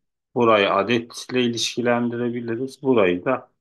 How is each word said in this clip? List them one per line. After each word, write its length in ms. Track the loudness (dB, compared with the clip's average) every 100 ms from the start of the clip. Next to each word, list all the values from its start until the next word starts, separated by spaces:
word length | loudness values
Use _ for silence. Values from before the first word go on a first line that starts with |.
| _ _ _ 0
Burayı 380 | 4 4 4
adetle 720 | 2 0 -2 -4 -12 -6 -2
ilişkilendirebiliriz. 1400 | -2 -2 -4 -2 0 0 0 -4 -4 -4 -6 -6 -8 -4
Burayı 420 | 0 4 4 2 -2
da 260 | -4 -6 _